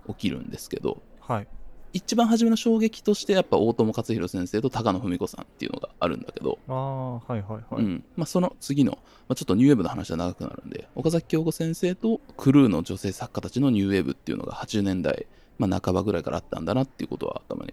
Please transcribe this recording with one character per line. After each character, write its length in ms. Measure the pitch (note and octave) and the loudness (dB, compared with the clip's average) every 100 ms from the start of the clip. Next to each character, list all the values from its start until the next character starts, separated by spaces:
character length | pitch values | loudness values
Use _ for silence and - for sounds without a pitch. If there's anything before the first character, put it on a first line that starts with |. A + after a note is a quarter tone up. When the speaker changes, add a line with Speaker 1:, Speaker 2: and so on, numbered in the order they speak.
| - | -14
Speaker 1:
起 60 | |
き 160 | - G#2 | -4 -4
る 100 | C2 | -4
ん 100 | - | -8
で 80 | - | -12
す 100 | - | -10
け 120 | - | -6
ど、 220 | B1+ - - - | -4 -6 -10 -14
Speaker 2:
は 200 | - A2 | -6 -6
い。 80 | G#2+ - - - - | -6 -12 -14 -14 -8
Speaker 1:
一 220 | F#3 - | -8 -2
番 140 | A#3 A3+ | 2 4
初 160 | A3+ | 4
め 60 | A3+ | 4
の 60 | A3+ | 4
衝 220 | A#3 A3+ | 2 2
撃 240 | A3 - | 2 0
と 120 | - | 0
し 100 | G3+ | 0
て、 80 | - | 2
や 80 | F#3+ | 2
っ 40 | |
ぱ 120 | - - | 2 4
大 160 | A2 | 4
友 180 | A2+ A2 | 4 2
克 220 | A2+ - | 0 -2
洋 140 | A2+ F2+ | -2 -2
先 180 | G2 F2+ | -4 -2
生 140 | G#2+ | -2
と 100 | C3 | -2
高 220 | A#2 A2 | 0 0
野 80 | F#2 | 0
文 180 | G2 F2 | -2 -2
子 80 | F2+ | -4
さ 120 | - | -8
ん 60 | |
っ 20 | - | -18
て 180 | - | -10
い 40 | - | -8
う 40 | |
の 80 | - | -8
が 80 | - - | -10 -2
あ 80 | F2 | -2
る 120 | - | -2
ん 20 | |
だ 100 | - | -8
け 80 | - | -6
ど、 180 | C2 - - | -4 -4 -6
Speaker 2:
あ 40 | |
ー、 600 | C3 C3+ C3+ C3 A#2+ - | -6 -4 -6 -6 -8 -6
は 60 | A2+ | -6
い 40 | |
は 160 | G2 A2 | -6 -10
い 160 | A2 | -8
は 60 | A2+ | -2
い。 20 | |
Speaker 1:
う 40 | G#2 | -2
ん。 180 | E2+ - - | -2 -8 -6
ま 80 | |
あ、 20 | D#3 | -2
そ 140 | F3+ | 0
の 140 | F3+ - | 0 -2
次 240 | - C#3+ | -2 2
の、 80 | A#2+ - - - - | 2 2 -10 -12 -6
ま 40 | |
あ、 20 | |
ち 80 | C3 | -4
ょ 20 | |
っ 20 | - | 2
と 80 | |
ニ 100 | G2 | 6
ュ 20 | C#3 | 6
ー 20 | |
ウ 20 | |
ェ 20 | |
ー 20 | B2+ | 6
ブ 40 | |
の 60 | E2+ | 2
話 220 | - - | -4 -6
は 60 | E2 | -4
長 180 | F2 | -4
く 100 | - | -4
な 60 | - | -10
る 120 | - | -10
ん 60 | - | -12
で、 180 | - - | -14 -12
岡 160 | - D#3+ | -4 0
崎 160 | E3 - | 0 0
京 160 | D#3+ | -2
子 80 | D#3+ | 0
先 240 | - E3 | -2 -4
生 200 | D#3+ F3+ | -2 -2
と 260 | F#3 A3+ A3+ - - | 0 0 -2 -4 0
ク 160 | C3+ | 6
ル 140 | C#3+ B2 | 8 8
ー 20 | |
の 140 | D#2+ | 4
女 140 | E2+ F#2+ | -2 -4
性 160 | G2 | -4
作 200 | - - | -6 -8
家 80 | - | -8
た 100 | F2+ | -4
ち 100 | B2 | 0
の 100 | C#3 | 2
ニ 100 | G#2+ | 4
ュ 40 | |
ー 40 | G2 | 4
ウ 20 | |
ェ 80 | G2 | 2
ー 40 | |
ブ 60 | C2+ | 2
っ 20 | |
て 180 | - - | -2 -6
い 20 | |
う 40 | - | -6
の 60 | |
が 80 | - | -6
八 200 | - - | -10 -4
十 100 | G#2+ | 0
年 200 | G2 F#2 | 0 0
代、 240 | D2+ - - - - - | 0 -2 -6 -16 -14 -2
ま 100 | G2 | 0
あ、 100 | F#2 | 0
半 140 | - | 0
ば 80 | F#2 | 0
ぐ 100 | G2+ | 2
ら 80 | F2+ | 0
い 20 | |
か 80 | - | -2
ら 80 | E2+ | -4
あ 20 | |
っ 40 | - | -4
た 120 | - | -6
ん 40 | |
だ 100 | E2 | -2
な 100 | B2 | 0
っ 20 | C3+ | -2
て 180 | - | -6
い 20 | D#2+ | -8
う 40 | |
こ 80 | - | -6
と 80 | G1+ | -6
は 160 | - - | -8 -8
頭 140 | G1+ | -10
に 60 | |
入 0 | |
れ 40 | - | -10